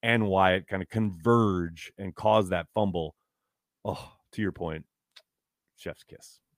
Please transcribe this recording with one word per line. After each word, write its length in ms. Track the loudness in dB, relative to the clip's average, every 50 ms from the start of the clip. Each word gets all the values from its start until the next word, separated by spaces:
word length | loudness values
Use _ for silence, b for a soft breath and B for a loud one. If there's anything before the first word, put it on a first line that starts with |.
and 240 | -2 0 2 2 2 2
Wyatt 380 | 4 4 4 4 4 2 -2
kinda 200 | -6 -8 -8 -6
converge 1080 | -4 -4 -2 -2 -2 -4 -2 2 4 4 4 4 2 2 0 -2 -4 -6 -12 -18 -18 _ -12
and 160 | -12 -12 -8
cause 340 | -2 2 4 4 4 4 2
that 180 | -2 -4 -4 -4
fumble. 420 | -2 0 0 0 -2 -4 -6 -6 -10 _ _ _ _ _ _ _ _ _ _ _ _ _ -8
Oh, 300 | -8 -8 -8 -10 -20 _ _ _ _
to 100 | -8 -4
your 100 | -4 -4
point, 340 | -4 -6 -8 -8 -8 -10 -14 _ _ _ _ _ -20 -20 _ _ _ _ _ _ _ _ _ _ _
chef's 280 | -16 -14 -14 -14 _ -18
kiss. 360 | -20 -20 -20 -20 -20 -20 _ _ _ _